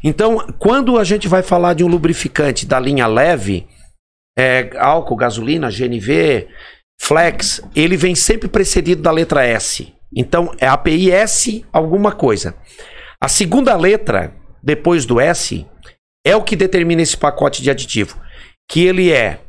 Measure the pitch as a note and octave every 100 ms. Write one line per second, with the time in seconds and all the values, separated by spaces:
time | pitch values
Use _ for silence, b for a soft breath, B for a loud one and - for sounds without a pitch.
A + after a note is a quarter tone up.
0 | - D3+ A3 A3 - - G3+ C4 B3 A#3+
1 | F#3 G#3 G3 F#3+ F#3 F3 F3 E3 F3 E3+
2 | D#3+ D#3 - - D3 A#2+ - C3 B2+ C#3
3 | A#2 A2 D#3 E3 G2 F#2 - b b _
4 | _ _ _ - C3 B2+ B2 - C3 D#3+
5 | - A2+ A#2+ A2 A2+ E3 C3 G2+ B2+ A#2+
6 | G2 D#3 E3 A#2+ - B B B _ _
7 | - D#3 E3+ - - - - - D#3+ F3+
8 | F3+ F3 - - - A3 F#3+ - D#3+ F3
9 | D#3+ D#3+ E3 D3 B2 A2 - - - _
10 | - - B2+ E3+ F3 - C3 C3+ - D#3
11 | F#3+ F#3 A3 - - A3 - E3+ D#3+ F#3+
12 | G#3 G3+ C3+ G#2+ F#2+ - B B B B
13 | B B C3+ - F#3 A3+ C4 G3 F3 G#3+
14 | - G2+ E2 - - - B2+ D3+ E3+ E3+
15 | B2 A#2+ D3 E3+ - F2 D2+ - b b
16 | _ _ - G#3+ G#3+ F#3 F#3 F#3 E3+ E3
17 | D#3+ - D3 - C#3+ - C3 C3 - A2
18 | G2+ - B B B B _ E3+ F3+ F#3
19 | F3+ D3 G#2+ D#2